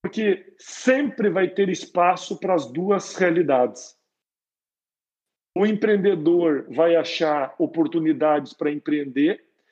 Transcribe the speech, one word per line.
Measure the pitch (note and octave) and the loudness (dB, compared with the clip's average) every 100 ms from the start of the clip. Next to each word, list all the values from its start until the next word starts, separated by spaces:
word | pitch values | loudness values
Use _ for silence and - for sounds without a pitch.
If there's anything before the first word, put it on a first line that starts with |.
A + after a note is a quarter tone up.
Porque | - - G#3+ F3+ - _ | -10 -2 0 -2 -4 _
sempre | - - B3+ C4 C#4+ - G#3 | -20 -4 0 2 0 -2 0
vai | F3+ F3+ | 0 -2
ter | F#3 G3 | 0 -2
espaço | F3+ - F3+ F3 F3+ - F#3+ | -2 -4 0 2 2 -6 -8
para | F#3 | -2
as | F3+ B2+ | -2 -2
duas | C3 F#3+ G3 - - | -6 -2 -2 -2 0
realidades. | F3+ E3+ D3+ C3 B2 - - _ _ _ _ _ _ _ _ _ _ _ _ _ _ _ _ F3 | 0 2 2 2 0 -2 -20 _ _ _ _ _ _ _ _ _ _ _ _ _ _ _ _ 0
O | G#3 | 0
empreendedor | G#3 G#3+ G3+ F#3+ F3+ D3+ F3 E3+ C#3 - | 2 2 2 2 2 2 2 2 0 -4
vai | B2 E3+ E3+ | 0 2 2
achar | D#3 - D#3+ D3 C3+ - | 0 -2 -2 0 -4 -4
oportunidades | D#3 E3 D3+ E3 D#3 D3 D3+ D3+ C#3+ | -4 0 -2 0 -2 0 2 0 -2
para | - D3 | -6 -6
empreender, | D3 - D3 C#3 B2+ D3+ - _ _ _ | -4 -4 -4 -4 0 0 0 _ _ _